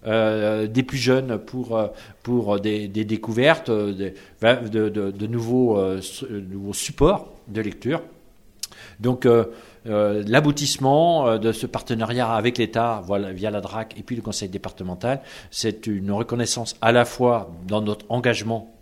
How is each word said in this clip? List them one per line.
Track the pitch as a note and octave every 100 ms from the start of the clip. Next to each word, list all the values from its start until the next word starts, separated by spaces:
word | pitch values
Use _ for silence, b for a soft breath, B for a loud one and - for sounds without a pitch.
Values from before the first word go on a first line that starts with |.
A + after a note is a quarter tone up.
| -
euh, | A2+ A2 A2 G#2+ A2 G#2+
des | A#2
plus | B2+ C#3
jeunes | B2 C3 C3 A2
pour, | - B2+ A#2+ A2+
euh, | G#2+ B B B
pour | - B2 G#2 G2+
des, | G#2 G#2 G#2
des | G2+
découvertes, | G#2+ A2 A2 A2+ C3 - -
euh, | G#2+ G#2
des, | F#2+ F#2+ B B B A2+ B2+ A#2
de, | A2 G#2+
de, | G2+ G2
de | G2 G#2+
nouveaux, | A#2 A2+ B2+ B2 G#2
euh, | F#2+ F#2+
su-, | F#2 - C3+
euh, | G#2
nouveaux | F#2 G2 G2
supports | G2+ - D3 C#3+ G3 - - -
de | G#2
lecture. | G#2 - A#2+ D#3 - - - _ - _ - B B B
Donc, | A2+ B2+ B2+
euh, | A#2 A2 B B B A#2
euh, | G#2 G#2 G#2 G2+
l'aboutissement, | B2 D3+ D3 D3 - C3+ C#3+ E3+ E3 B2+
euh, | A2
de | A2
ce | A2 B2+
partenariat | A#2 - A2+ A2 A#2+ A#2
avec | A2+ A2 B2
l'État, | A2+ A#2 A#2 A2
voilà, | F2 G2+ G2
via | F#2 G#2
la | G#2
drac | F#2+ G#2+ A2 G#2+
et |
puis | G#2 A#2+
le |
conseil | A2 G#2 G2
départemental, | F#2+ - - F#2 F#2 A#2 C#3 B B B
c'est | - A#2 G#2 -
une | G2+ G2
reconnaissance | G2+ A#2 A#2+ A#2 - A2+ -
à | A2+
la | A#2
fois | A#2+ - B2 A#2 F2 E2+ F2+
dans | G#2
notre | G#2+ G#2 -
engagement | A#2+ B2 G#2+ G#2+ A2+ - -